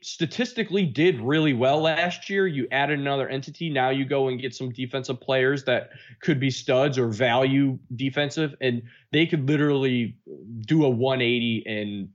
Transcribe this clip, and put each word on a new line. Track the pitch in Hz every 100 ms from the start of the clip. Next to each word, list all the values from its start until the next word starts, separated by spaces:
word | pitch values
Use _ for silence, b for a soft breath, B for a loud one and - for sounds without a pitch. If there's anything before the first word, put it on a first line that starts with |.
statistically | - - 165 - 240 233 220 185 175
did | 117 175 139
really | 117 156 156
well | 120 127 151
last | 160 156 175 175 -
year. | 196 190
You | 143 117
added | 131 143 147
another | 139 139 131
entity. | 131 131 147 170
Now | 139 131
you | 135 135
go | 139 131
and | 127
get | 127
some | - 131
defensive | 120 127 139 127 123
players | - 135 131 139 131
that | 120 - B B B
could | - 139
be | 135
studs | 127 - 131 147 131
or | 120
value | 104 123 120 135 139 139 131 - 117
defensive, | 135 135 143 160 156 -
and | 131 120 117 B B
they | 151 165
could | 165 135
literally | 151 147 139 135 123 113 - - 71 101 113 107
do | 156
a | 143
one | 117 131 131
eighty | 120 120 117 113 -
in, | 107 104 101 98